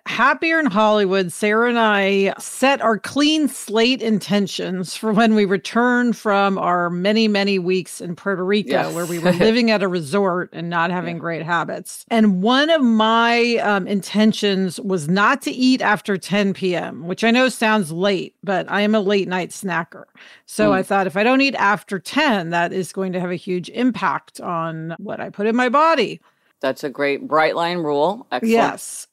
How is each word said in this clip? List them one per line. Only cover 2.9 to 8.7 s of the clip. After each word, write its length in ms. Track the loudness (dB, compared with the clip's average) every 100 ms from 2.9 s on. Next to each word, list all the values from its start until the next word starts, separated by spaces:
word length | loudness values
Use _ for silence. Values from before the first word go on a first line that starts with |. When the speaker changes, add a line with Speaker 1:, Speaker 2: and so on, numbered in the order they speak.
| 0
Speaker 1:
clean 480 | -2 0 2 2 0
slate 540 | -4 -4 0 2 2
intentions 960 | 0 -2 0 0 0 -4 -6 -6 -8 -6
for 160 | -2
when 220 | 2 4 4
we 100 | 2
return 680 | 0 -2 0 2 2 0
from 460 | -2 0 2 2 0
our 320 | 0 0 0
many, 400 | -2 0 2 2
many 280 | 2 0 0
weeks 440 | 0 -2 -4 -10
in 160 | -12 -6
Puerto 260 | -4 -4
Rico, 280 | 0 -2 0